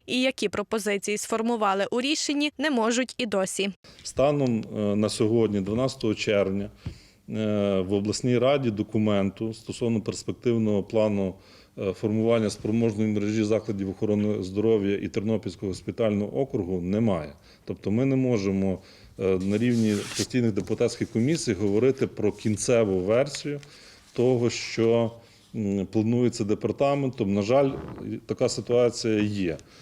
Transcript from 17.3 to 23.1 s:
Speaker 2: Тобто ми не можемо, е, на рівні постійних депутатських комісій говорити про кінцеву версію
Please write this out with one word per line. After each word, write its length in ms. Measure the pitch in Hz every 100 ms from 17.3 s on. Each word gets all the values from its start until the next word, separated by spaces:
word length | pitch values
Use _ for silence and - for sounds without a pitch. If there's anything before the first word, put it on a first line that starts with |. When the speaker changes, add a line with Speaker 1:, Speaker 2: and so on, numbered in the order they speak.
| - - -
Speaker 2:
Тобто 260 | - 90 98
ми 140 | 110
не 120 | 135 131
можемо, 600 | 127 117 98 95 95 90 - - - -
е, 200 | 95 92
на 200 | 95 104
рівні 380 | 123 117 110 104 - -
постійних 360 | 104 127 117
депутатських 560 | 98 92 110 117 - 104
комісій 440 | 113 127 165 123
говорити 540 | 92 104 104 131 131 104
про 260 | - 104
кінцеву 640 | - 110 104 - 117 107 92
версію 600 | 92